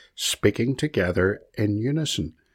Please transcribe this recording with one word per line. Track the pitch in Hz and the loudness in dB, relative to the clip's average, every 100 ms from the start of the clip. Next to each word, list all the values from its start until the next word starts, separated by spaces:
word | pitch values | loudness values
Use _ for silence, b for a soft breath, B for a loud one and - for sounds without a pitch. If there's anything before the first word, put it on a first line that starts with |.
| b b | b b
speaking | - - 107 - 117 131 | -6 2 2 2 -2 -2
together | 151 110 90 90 92 104 - - | -2 0 0 2 2 0 -8 -4
in | 107 104 | -2 0
unison. | 120 156 147 - 151 - _ | -2 -2 -2 -4 -6 -8 _